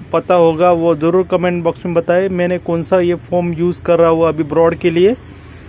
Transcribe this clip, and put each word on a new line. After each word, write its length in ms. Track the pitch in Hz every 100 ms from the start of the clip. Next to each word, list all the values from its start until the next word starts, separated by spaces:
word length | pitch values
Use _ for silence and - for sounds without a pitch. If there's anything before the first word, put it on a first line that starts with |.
| -
पता 220 | 165 170 180
होगा 360 | 165 160 180
वो 240 | 170 170 160
ज़रूर 280 | 165 180
comment 400 | 180 180 180 175
box 220 | 170 165 180
में 100 | 170
बताए, 340 | 165 175 190
मैंने 280 | 180 175 180
कौन 260 | - 170
सा 160 | 165 185
ये 160 | 175 170
फोम 380 | - 175 175
यूज़ 300 | 160 175 165
कर 160 | - 170
रहा 100 | 165
हूँ 180 | 165 165
अभी 160 | 156
broad 320 | 151 151 165 165
के 140 | 180
लिए। 260 | 165 190 254 - - - -